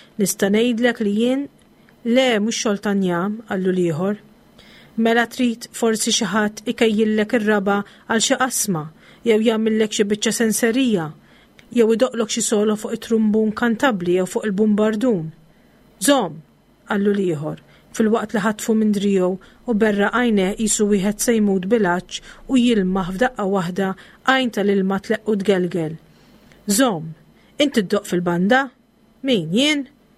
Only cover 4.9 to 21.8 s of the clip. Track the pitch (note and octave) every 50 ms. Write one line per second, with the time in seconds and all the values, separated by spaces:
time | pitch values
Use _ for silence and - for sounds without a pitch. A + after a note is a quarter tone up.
4.9 | - A3 A3+ A3+ A3+ A#3+ A3+ A#3 - - B3 A#3+ A3 A#3 - - - - A#3+ A3+
5.9 | A3+ G#3+ - A#3 G#3+ - A3+ F3 F#3+ A3 G#3 G#3 G#3+ - - B3 A#3 - A#3 A3
6.9 | G#3+ G#3+ A3 G#3+ G#3+ G#3+ G#3 G#3+ B3+ A#3 G#3 G#3+ G#3+ G3+ F#3+ G3+ G3+ G3+ G3+ -
7.9 | - - - - A3+ A3 - - B3+ - B3+ B3+ - - - G#3 F3 D#3 D3 D#3
8.9 | - - - - - - - A3+ G#3+ A3 A3 A#3 A3 A3 A3 A3 A3 A3 A3 G#3+
9.9 | - - G#3 G3+ G#3 G#3 - A3+ G#3 - A#3 A3 G3+ - B3 A3+ A3 C4+ C4+ A#3+
10.9 | G#3+ F3 D#3+ D3 - - - _ - - _ _ _ - - - - A#3+ A3 A3
11.9 | A3+ G#3+ B3+ B3 A#3+ A#3 A3 G#3+ - A#3+ G#3 - A#3+ G#3 G#3 G#3+ G#3+ G#3 - G#3
12.9 | A3+ A3+ - - A3+ A3+ A3 G#3+ G#3 A3 A3 G#3+ G#3+ - A#3+ A#3 A3 A3+ D4 C4+
13.9 | A3 F3+ F3 F3+ F3 F#3 F3+ - - A3+ - A3 F#3+ G3 A3 G#3+ G#3 G3+ G#3+ A3
14.9 | A3 G#3+ C4 B3+ G#3+ E3+ D#3+ D#3+ - - - _ _ _ _ _ _ _ _ _
15.9 | _ - - C#4+ C#4+ C4 G3+ E3 D#3 D#3+ - _ _ _ _ _ _ _ _ -
16.9 | - G3 G3+ G#3 G3+ G3+ F#3+ F3+ D#3+ C#3 D3+ D3+ E3 - - - - _ _ _
17.9 | - - A3+ G#3+ A3+ A3+ G#3+ - - G#3 F3+ A3 G#3+ - - - A3 A3 A3 G#3+
18.9 | G3+ G3+ G3 G3+ G3 F#3 F3+ F3+ F#3+ F#3 - - - _ - B3 A3+ G3 A3 G#3+
19.9 | G3+ G3+ G3+ - - A#3+ B3 A#3+ G#3+ G3 F#3 F#3 - - A3+ G3+ - - G#3+ G3+
20.9 | G#3 G3 F3+ G#3+ G#3 - - B3+ A#3 A3 G#3 G3+ F#3+ F#3+ F3+ F#3+ A#3+ A3+